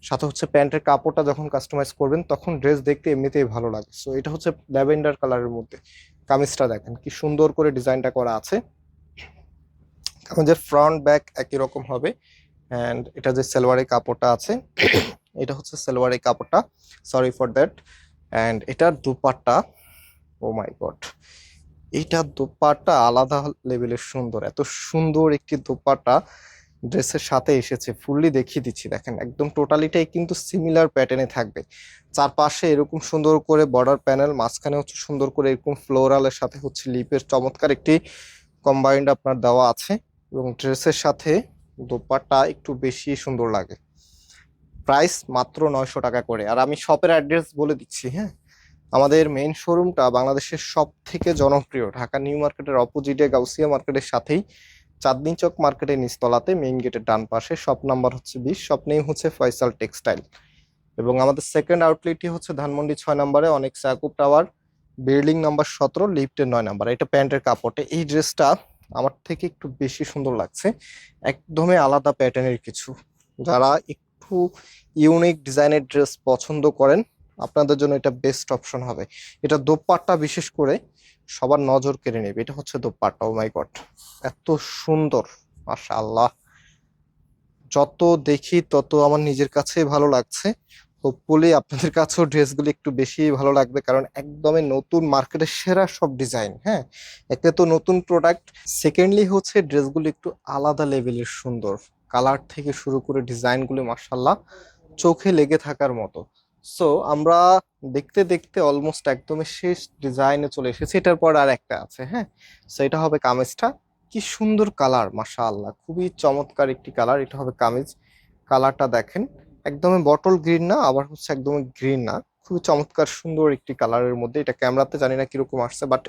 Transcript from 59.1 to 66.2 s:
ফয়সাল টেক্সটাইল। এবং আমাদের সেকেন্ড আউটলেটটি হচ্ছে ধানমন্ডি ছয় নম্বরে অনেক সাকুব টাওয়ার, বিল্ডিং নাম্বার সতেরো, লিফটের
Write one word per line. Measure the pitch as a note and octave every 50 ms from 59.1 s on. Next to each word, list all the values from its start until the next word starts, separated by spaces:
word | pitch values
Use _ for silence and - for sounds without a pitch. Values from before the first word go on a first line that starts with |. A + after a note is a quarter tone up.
| D3+ - - D#3+
ফয়সাল | D#3 - C3+ B2 A#2+ - C3 A#2+ - _
টেক্সটাইল। | A2 G#2 - - _ A#2+ F#2+ - - _ _ - _ _ _ _ _ _ _ _ _ _ _ -
এবং | A2+ A#2+ B2 B2+ C3
আমাদের | C3+ C#3 C#3 - - -
সেকেন্ড | D#3 D3+ - F3 F3 E3
আউটলেটটি | D#3+ D#3+ D#3 _ E3+ E3 - - F3
হচ্ছে | E3+ E3+ - - E3+ C3+
ধানমন্ডি | C#3+ D3 C#3+ C#3+ D3 D3 D3 -
ছয় | - - D3 C#3+
নম্বরে | C#3+ C#3+ C#3 D3 D#3 E3
অনেক | D#3 C#3 C3+ C3 _ -
সাকুব | - C3+ C3 B2 - D3 - -
টাওয়ার, | C#3+ C#3+ D3 D3+ F3 - _ _ _ _ _ _ _ _ _ -
বিল্ডিং | C3 C3 C3+ C#3+ C#3+ D3+ D#3 E3 D#3
নাম্বার | D3+ D3+ D3 D3+ - -
সতেরো, | - D3 C3+ _ E3+ F#3+ G#3 F#3
লিফটের | D3